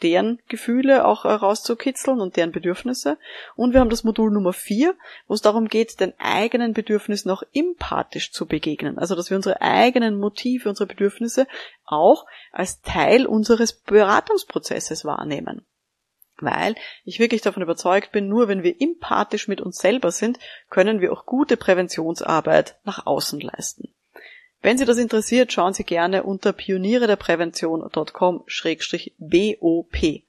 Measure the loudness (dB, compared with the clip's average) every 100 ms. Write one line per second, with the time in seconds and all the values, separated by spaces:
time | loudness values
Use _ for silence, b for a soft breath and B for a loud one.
0 | 2 2 2 -2 _ -10 -2 0 4 6
1 | 6 2 0 0 2 0 -2 -4 -4 -4
2 | -2 -2 -2 -2 -2 -2 -4 -4 -4 -4
3 | -4 -4 B B B -2 4 4 4 0
4 | -2 0 2 2 0 -2 -4 0 0 0
5 | B B _ 2 2 2 0 0 -2 -2
6 | -4 -2 -2 0 0 0 0 -2 -2 -2
7 | -2 -6 -4 -6 -4 -2 -2 -4 -4 -4
8 | -4 -8 -10 -10 -4 -4 -4 -6 -6 -6
9 | -4 -4 -2 -2 -2 0 2 4 4 4
10 | 0 0 -4 -4 -4 -4 -4 -4 -6 -2
11 | -2 -2 -4 0 -2 B B B -4 4
12 | 6 6 2 B B -8 -6 -8 -6 0
13 | 4 4 4 0 4 4 2 -2 4 4
14 | 6 4 2 -2 -2 -6 -4 -6 -6 -8
15 | -6 -6 -6 -8 -8 -12 _ _ _ _
16 | _ _ _ -8 -2 0 -2 -4 B B
17 | -18 -2 0 2 -2 -2 -4 -2 2 2
18 | 2 -4 0 0 2 2 0 0 -2 -2
19 | -2 -2 -2 -4 -6 -6 -6 -2 0 2
20 | -2 -2 -4 -4 B B B 0 2 2
21 | 0 -2 -4 -2 2 0 2 0 0 -4
22 | -6 -6 -2 0 4 2 2 -6 -12 -8
23 | -4 -2 -4 -8 -12 -12 -12 -12 -20 _
24 | _ B B B B _ 0 2 2 2
25 | 2 0 0 2 2 2 -2 -2 -4 0
26 | 0 0 -2 -2 -2 -4 -4 -2 0 2
27 | 2 0 2 0 0 -2 -4 -4 -4 -6
28 | -6 0 0 0 -8 -6 -4 -4 -6 -8
29 | -10 _ 0 2 2 0 0 0 -2 -2
30 | -2 -2